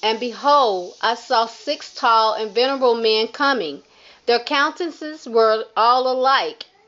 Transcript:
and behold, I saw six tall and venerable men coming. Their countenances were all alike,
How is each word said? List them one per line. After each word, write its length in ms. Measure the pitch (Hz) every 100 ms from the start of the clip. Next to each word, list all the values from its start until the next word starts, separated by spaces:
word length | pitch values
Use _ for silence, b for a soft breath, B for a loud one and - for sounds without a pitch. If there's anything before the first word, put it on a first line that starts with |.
and 160 | 214 220
behold, 760 | 247 208 262 294 247 185 180 -
I 140 | 214 240
saw 320 | - 240 226
six 460 | - - 302 -
tall 420 | - 247 226 220 214
and 160 | 220
venerable 440 | 196 262 269 254 233
men 320 | 226 220 226
coming. 540 | - 285 262 160 143 - b b b -
Their 120 | 233
countenances 880 | 240 285 294 - 349 - 311 311 262
were 380 | 226 220 220 220 -
all 360 | 226 254 254
alike, 540 | 254 254 269 170 - - _